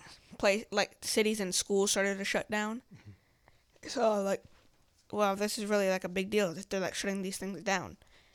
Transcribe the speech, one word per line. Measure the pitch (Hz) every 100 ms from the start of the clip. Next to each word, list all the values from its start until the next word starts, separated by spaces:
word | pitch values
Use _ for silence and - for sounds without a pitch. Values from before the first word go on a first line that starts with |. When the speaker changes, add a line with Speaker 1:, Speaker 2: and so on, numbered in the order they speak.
| - - - -
Speaker 1:
play-, | 208 202 -
like, | 208 - -
cities | - - 214 214
and | 190 -
schools | - 196 202
started | 202 196 196
to | 196
shut | 190 -
down. | 214 214 233 -
Speaker 2:
Mm-hmm. | 190 - 95 _ _ _ _ _ _ -
Speaker 1:
So, | 262 220 208
like, | 196 196 - - _ _ _ _ _
"Wow, | 208 202 196
this | 208 -
is | 202
really, | 208 196
like, | 185
a | 185
big | 185 190
deal. | 208 190
They're, | 175 196 196
like, | 175
shutting | - 202 196
these | 190 190
things | 190 175
down | 196 190 110 - - - _